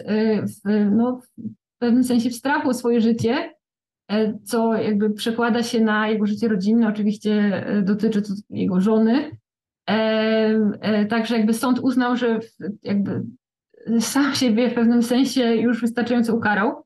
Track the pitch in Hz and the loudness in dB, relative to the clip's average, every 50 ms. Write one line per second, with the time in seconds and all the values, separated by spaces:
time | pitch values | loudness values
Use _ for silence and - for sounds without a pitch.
0 | - - 208 214 220 220 214 196 - 208 - - - 202 208 214 208 202 202 226 | -6 -4 -2 0 2 0 0 0 -2 -6 -8 -6 -4 -2 0 2 2 2 2 2
1 | 233 254 254 254 - _ _ - 220 214 - _ _ _ _ - 240 240 226 254 | 2 0 -2 -6 -10 _ _ -16 -14 -14 -14 _ _ _ _ -4 0 2 2 2
2 | 247 247 240 233 233 254 247 - - 269 294 311 302 262 247 - - 240 240 233 | 2 2 2 0 0 -2 -4 -4 -4 -2 -2 0 0 -2 -2 -2 0 0 2 2
3 | 214 233 226 226 220 226 254 320 339 330 - _ _ _ _ _ _ _ _ _ | 2 2 0 0 0 0 0 -2 -4 -8 -14 _ _ _ _ _ _ _ _ _
4 | _ - 202 220 220 208 214 - - - 247 226 226 226 226 214 - 208 214 202 | _ -4 -2 -2 0 -2 -4 -8 -8 -4 -2 0 0 2 0 0 0 0 0 0
5 | 214 214 214 214 - 233 226 240 233 240 220 240 226 - - 226 226 214 214 214 | 0 0 -2 -2 -4 -4 -2 0 0 0 0 0 -2 -2 0 2 2 2 2 0
6 | 220 214 220 202 208 208 208 - 233 233 220 185 185 208 226 233 226 208 208 214 | 0 0 0 0 0 -2 -2 0 0 0 0 0 0 2 2 2 2 2 0 0
7 | 202 214 208 - - 214 214 214 208 202 185 - - - 196 208 190 190 208 214 | -2 -2 -2 -2 -2 0 0 2 2 0 0 -2 -4 -2 -2 0 0 0 0 0
8 | - 220 220 208 208 - 196 - - - - 214 190 196 185 185 185 220 220 220 | 0 0 0 0 -2 -4 -6 -10 -10 -10 -6 -4 -2 0 0 2 2 2 2 4
9 | 220 220 240 302 - - - - _ _ _ _ _ _ _ _ - - 202 220 | 4 2 2 0 -2 -6 -12 -18 _ _ _ _ _ _ _ _ -6 -4 -2 0
10 | 220 220 220 220 220 220 220 220 220 220 220 220 214 202 - - - 196 214 208 | 0 0 0 0 0 2 2 2 2 2 2 2 0 0 -2 -2 -2 0 0 0
11 | 208 208 233 233 220 226 240 226 214 220 226 - 277 254 254 254 - 262 240 254 | 0 0 0 -2 0 0 0 0 2 2 0 0 0 0 0 0 0 0 0 2
12 | 247 247 247 233 247 233 226 220 - - _ - 190 196 208 - - 202 202 202 | 0 0 0 0 0 0 0 -2 -4 -10 _ -12 -12 -12 -10 -10 -6 -4 -2 -2
13 | 190 - - 120 117 - - - _ _ _ _ _ _ _ - - - 226 226 | -2 -2 -4 -6 -8 -10 -12 -18 _ _ _ _ _ _ _ -12 -6 -2 0 0
14 | 208 - - 269 285 269 - - 262 247 208 226 247 233 240 240 233 233 240 240 | 0 0 0 0 0 0 0 0 0 2 2 2 2 0 0 2 2 2 4 2
15 | 233 - 247 247 269 269 - 269 240 233 233 220 226 247 240 233 240 226 - 240 | 2 2 2 2 2 2 2 0 2 2 2 2 2 0 0 0 -2 -2 -2 -2
16 | 226 226 247 240 233 233 220 226 - 214 208 190 202 254 - - - | -2 0 0 0 0 0 0 0 0 0 0 0 0 -2 -4 -6 -12